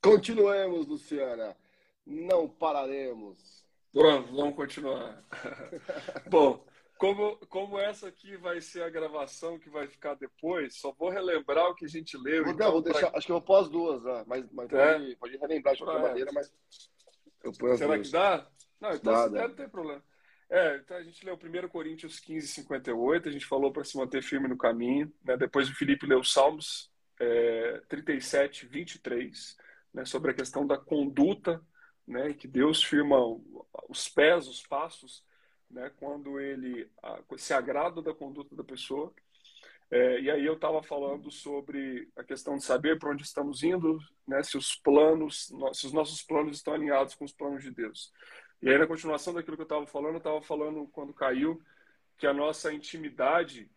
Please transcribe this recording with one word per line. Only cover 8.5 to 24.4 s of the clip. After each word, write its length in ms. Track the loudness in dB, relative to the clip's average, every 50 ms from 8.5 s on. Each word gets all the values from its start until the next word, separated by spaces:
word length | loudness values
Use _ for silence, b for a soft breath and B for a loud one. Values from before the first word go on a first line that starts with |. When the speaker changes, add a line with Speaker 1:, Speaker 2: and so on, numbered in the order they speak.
| -6 -6 -8
Speaker 2:
ser 220 | -10 -10 -8 -8
a 40 | -6
gravação 720 | -4 -4 -6 -4 -4 -6 -6 -8 -10 -10 -10 -10 -10 -10
que 100 | _ -12
vai 180 | -10 -10 -10
ficar 280 | -10 -12 _ -8 -8 -8
depois, 640 | -8 -10 -16 _ _ -6 -4 -2 -2 -4 -6 -8
só 160 | -10 -10 -10 -8
vou 180 | _ -4 -4
relembrar 560 | -2 -2 -2 0 0 0 0 2 2 4 4
o 80 | 2 2
que 100 | -2 -10
a 40 | -10
gente 280 | -10 -10 -12 -12 -14
leu, 280 | -10 -4 0 0 2 2
Speaker 1:
Vou, 100 | 0 0
Speaker 2:
então, 140 | 2 4 4
Speaker 1:
não, 40 | 4
vou 100 | 4 2
Speaker 2:
pra 100 | 2 2
Speaker 1:
deixar, 180 | 2 2 2 0
acho 120 | -2 -2
que 60 | 0 -2
eu 40 |
vou 80 | -2 4
pôr 120 | 8 8
as 120 | 8 8 6
duas, 340 | 0 -2 0 0 -2 -2 -4
né? 220 | -4 -6 -6 -4
Mas, 240 | -4 -6 -6 -6 -8
mas 220 | -10 -10 -8 -2 4
Speaker 2:
É? 200 | 6 8 8 6
Speaker 1:
pode, 220 | 4 0 -8 -10
pode 200 | _ -12 -12 -10
relembrar 380 | -8 -4 -2 -2 0 2 2 2
de 80 | 2 0
qualquer 160 | -2 -2 0
Speaker 2:
Pronto. 100 | 0 0
Speaker 1:
maneira, 240 | 0 0 -4 -4 -4
mas 180 | -6 -6 -6 _ _ _ _ -20 -20 -20 _ _ _ _ _ _ _ _ _ _ _ _
eu 80 | -12 -10
ponho 200 | -2 2 2 2
as 40 | 4
Speaker 2:
Será 160 | 4 2 0
Speaker 1:
duas. 120 | 0 -2
Speaker 2:
que 60 | -2 0
dá? 340 | 2 2 4 2 0 -4 -10 _ _ -20 _ _ _
Não, 140 | -6 -6 -6
então 180 | -4 0 2 4
Speaker 1:
Dá, 120 | 4 4
Speaker 2:
se 60 | 2
Speaker 1:
dá. 100 | 2 -2
Speaker 2:
der, 80 | -4 -4
não 80 | -6
tem 120 | -8 -16 -14
problema. 340 | -10 -10 -10 -8 -10 -12 _ b b b b b b b b b
É, 260 | 2 4 4 4 2
então 200 | -2 -8 _ -14
a 60 | -14 -14
gente 220 | -14 -20 -18 -12
leu 120 | -12 -12
primeiro 320 | -12 -12 -8 -8 -6 -6 -6
Coríntios 500 | -8 -8 -8 -8 -10 -12 -14 -16 -16 -16
quinze, 300 | -14 -10 -8 -8 -8 -8
cinquenta 420 | -12 -12 -8 -6 -6 -6 -4 -4
e 20 | -2
oito, 340 | 0 2 2 2 0 0 -4
a 40 | -8
gente 120 | -8 -6
falou 260 | -2 0 2 2 0
pra 140 | 0 -2 -8
se 120 | -6 -4
manter 260 | -4 -4 -2 -4 -6 -4
firme 260 | -2 -2 -2